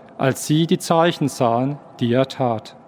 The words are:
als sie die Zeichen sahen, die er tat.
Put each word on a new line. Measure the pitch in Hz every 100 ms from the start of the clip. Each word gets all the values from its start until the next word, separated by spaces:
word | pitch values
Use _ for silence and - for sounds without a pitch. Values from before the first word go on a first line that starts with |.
| - -
als | 135 123 -
sie | 156 165
die | 185
Zeichen | - 170 170 - 143
sahen, | - 120 117 135 147 - -
die | 120
er | 123 131
tat. | - 127 113 - -